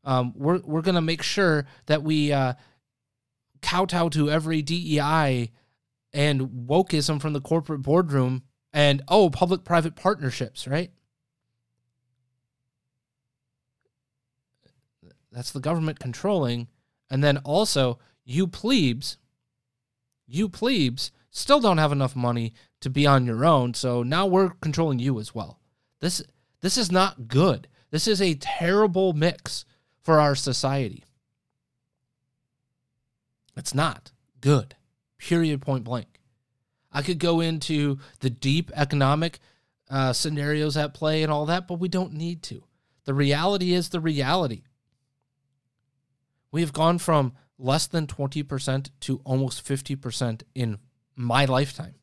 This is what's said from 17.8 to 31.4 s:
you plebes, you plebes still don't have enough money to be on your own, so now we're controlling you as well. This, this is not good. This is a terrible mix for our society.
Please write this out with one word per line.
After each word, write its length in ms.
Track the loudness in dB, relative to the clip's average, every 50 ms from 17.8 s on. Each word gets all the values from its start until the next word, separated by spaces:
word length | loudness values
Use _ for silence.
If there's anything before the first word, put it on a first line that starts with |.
| 2 0 0 -4 _ _ _ _ _
you 220 | -4 0 0 0
plebes, 720 | 0 -2 -6 -2 0 2 4 4 2 0 -2 -6 -10 -12 _ _ _ _ _ _ _ _ _ _ _ _ _ _ _ _ _ _ _ _ _ _
you 220 | _ -4 -2 -2 -2
plebes 640 | -2 -2 -2 0 2 2 2 0 0 -4 -8 -10 _ _ _ _
still 300 | _ -10 2 4 4 6
don't 180 | 6 4 4 4
have 140 | 4 2
enough 240 | 2 2 0 -2 -2
money 380 | -2 -2 0 0 -2 -4 -6 -8 _ _ _ _ _
to 100 | -8 -4
be 160 | 0 2 4
on 200 | 6 6 6 4
your 180 | 2 0 2 4
own, 300 | 4 4 4 4 0 -2
so 280 | -4 -2 -2 0 0
now 240 | -2 0 0 0 0
we're 240 | 2 4 4 4 2 0 _
controlling 380 | -6 -4 -2 0 0 0 0 0
you 220 | 0 0 -2 -2
as 140 | -6 -8 -8
well. 260 | -10 -10 -10 -14 _ _ _ _ _ _ _ _ _
This, 220 | -6 -4 -4 -4 -8 -10 _ _ _ _ _ _
this 140 | -4 -2 0
is 140 | 0 0 2
not 380 | 4 2 2 2 0 -8 -10 0
good. 400 | 2 4 4 4 2 0 -6 -16 _ _ _ _
This 180 | -4 -2 0 0
is 140 | 0 2
a 120 | 2 0 0
terrible 760 | -2 -4 -8 -6 -4 0 2 4 4 4 4 2 2 2 2
mix 520 | 2 2 0 0 0 -2 _ -10 -10 -10 -12 _ _ _ _ _ _ _
for 160 | _ 4 6 6
our 160 | 6 4 2
society. 680 | 0 -2 -2 -2 -2 -2 -2 -2 -2 -4 -4 -8 -12 _ _ _ _ _ _ _ _